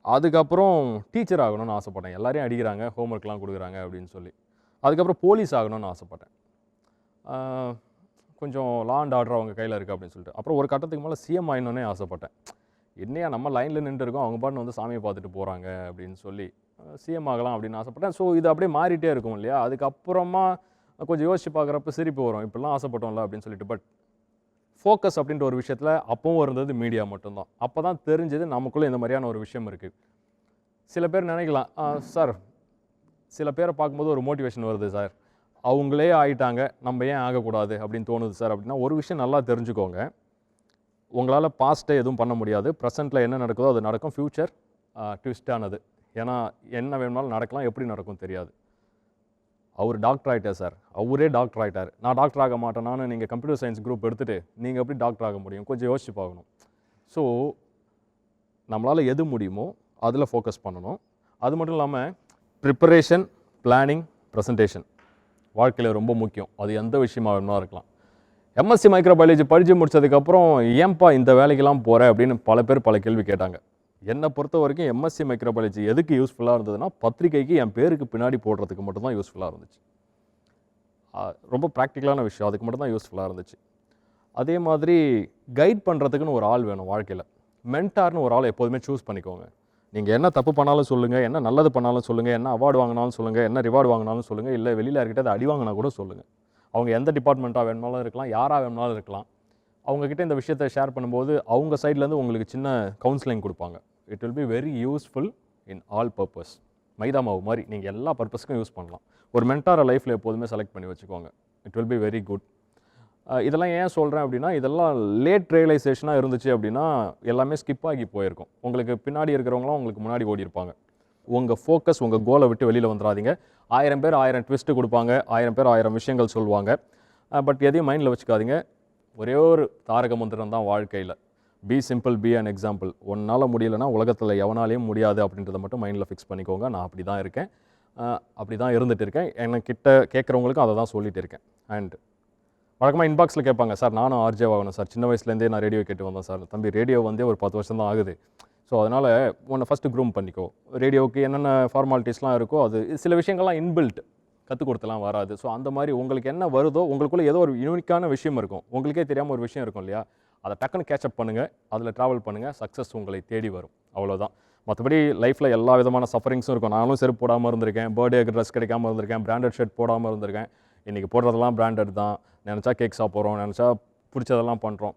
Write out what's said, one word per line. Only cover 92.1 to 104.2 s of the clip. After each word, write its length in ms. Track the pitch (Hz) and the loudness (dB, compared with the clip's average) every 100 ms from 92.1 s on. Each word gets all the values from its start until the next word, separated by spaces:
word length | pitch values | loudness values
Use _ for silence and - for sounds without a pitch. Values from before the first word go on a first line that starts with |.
| 117 120 | -2 0
என்ன 260 | 117 123 117 | 0 0 0
அவார்டு 180 | 139 | 2
வாங்கினாலும் 340 | 131 120 117 123 | 4 2 0 -2
சொல்லுங்க, 340 | 120 113 110 | -4 -4 0
என்ன 180 | 117 123 | 0 0
ரிவார்டு 260 | 117 123 131 | 2 4 4
வாங்கினாலும் 320 | 117 110 113 | 2 0 -4
சொல்லுங்க, 340 | 120 107 120 | -6 -8 -4
இல்ல 220 | 123 113 | -4 -2
வெளியில 320 | 113 117 143 117 | -2 0 -2 -2
யார்கிட்ட 200 | 110 127 | -2 -2
அடி 200 | 104 135 | 0 0
வாங்கினா 260 | 147 113 | 0 -2
கூட 160 | 101 135 | -2 -4
சொல்லுங்க. 340 | 127 95 95 - _ _ _ _ | -4 -12 -14 -20 _ _ _ _
அவங்க 220 | 113 120 | -2 0
எந்த 200 | 113 139 | 0 0
டிபார்ட்மெண்ட்டா 520 | 147 135 135 127 117 | 0 2 2 0 -2
வேணுமாலும் 360 | 117 113 120 127 | -2 -2 -6 -6
இருக்கலாம், 280 | 120 117 135 | -6 -8 -4
யாரா 300 | 107 135 147 | 0 2 0
வேணுமாலும் 340 | 127 117 120 | -2 -4 -4
இருக்கலாம். 340 | 110 104 98 107 _ _ _ _ _ | -4 -8 -14 -14 _ _ _ _ _
அவங்க 240 | - 143 139 | -6 -4 -4
கிட்ட 160 | 139 | -4
இந்த 120 | 175 | -2
விஷயத்தை 340 | 143 127 151 139 | -2 -2 -2 -2
ஷேர் 120 | 139 135 | -2 -4
பண்ணும்போது 540 | 127 123 123 135 147 - | -4 -4 -2 0 -2 0
அவங்க 300 | 117 156 151 | 0 0 -2
சைட்லேருந்து 300 | 147 147 143 | 0 0 0
உங்களுக்கு 380 | 151 127 113 110 | 0 -2 -2 -4
சின்ன 420 | 127 139 131 101 101 | -6 -4 -2 -4 -2
கவுன்சிலிங் 400 | 123 139 131 113 | -2 -2 -2 -4
கொடுப்பாங்க. 300 | 98 90 87 85 _ _ _ | -6 -8 -12 -14 _ _ _
It 120 | 104 | -10